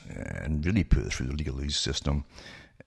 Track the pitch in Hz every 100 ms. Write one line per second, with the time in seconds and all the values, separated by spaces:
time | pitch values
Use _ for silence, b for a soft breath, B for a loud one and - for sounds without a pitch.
0 | - - - 50 73 76 87 110 - -
1 | 50 - 64 73 73 65 71 - - -
2 | 73 71 - B B B B _